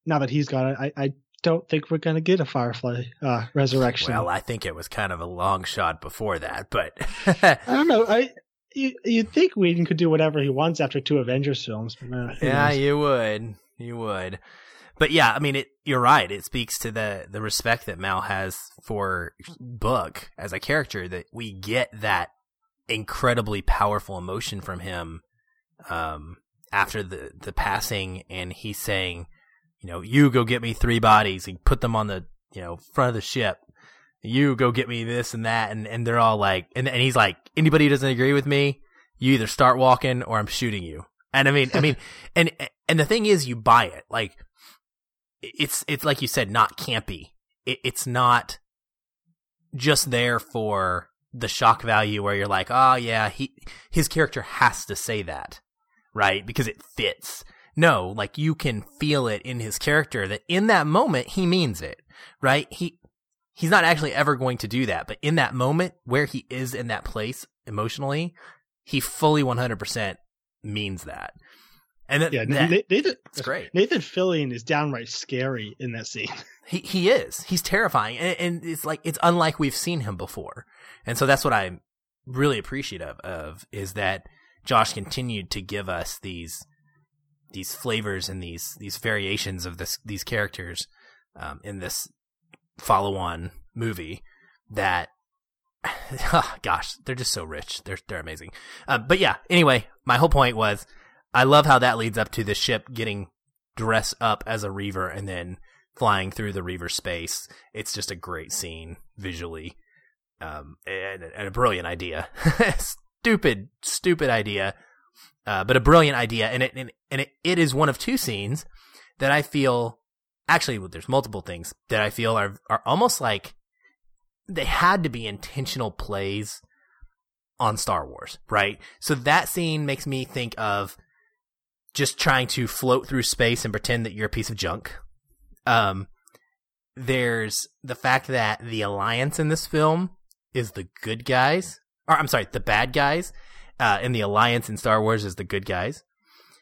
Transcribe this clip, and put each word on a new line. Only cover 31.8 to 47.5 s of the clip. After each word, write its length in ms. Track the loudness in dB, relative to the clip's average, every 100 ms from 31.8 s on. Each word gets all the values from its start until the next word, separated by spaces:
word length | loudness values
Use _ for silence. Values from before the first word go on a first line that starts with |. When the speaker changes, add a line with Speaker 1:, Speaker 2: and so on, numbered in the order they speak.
| 2 0
Speaker 2:
on 120 | -2
the, 180 | -6 -10 -20 _
you 60 | -14
know, 140 | -12 -12 -6
front 140 | 0 2
of 80 | 0
the 60 |
ship. 360 | -4 -2 -2 -2 _ _ -20 _ _ _
You 360 | -2 4 4 4
go 160 | 2
get 160 | 2 -2
me 160 | -4 -4
this 280 | -4 -4
and 120 | -4 0
that," 260 | 0 0
and, 160 | -4 -6
and 180 | -4 0
they're 140 | 4
all 160 | 4 4
like, 320 | 2 0 -2 -4
and, 140 | -2
and 120 | 2
he's 140 | 4 6
like, 220 | 4 2 -6 2
"Anybody 300 | 4 6 6
who 40 |
doesn't 180 | 4 2
agree 240 | 2 2
with 120 | 2 2
me, 360 | 2 2 -2 _ _ _ _
you 160 | 4 4
either 120 | 2
start 300 | 4 4 6
walking 440 | 6 6 4 -2
or 140 | -2 -2
I'm 100 | -2
shooting 360 | -2 -2 -4
you." 220 | -6 -12 -16 _ _
And 160 | 4 4
I 40 |
mean, 200 | 4 4
I 60 | 2
mean, 160 | 2 0 -8 -18
Speaker 1:
<laughs> 200 | -2 2
Speaker 2:
and, 160 | 2 0 -10 -6 0
and 100 | 2
the 60 | 4
thing 200 | 2 4
is, 220 | 2 2
you 80 | 0
buy 300 | 6 6 6
it. 180 | -2 -6
Like, 260 | -4 -4 -8 -20 _ -20 _ _ _ _ _ _ _
it's, 440 | -14 -4 -4 -2 -4
it's 160 | -2
like 180 | 0 0
you 60 | 0
said, 240 | -2 0
not 260 | 2 2 0
campy. 500 | -4 -4 -4 -10 -14 _ _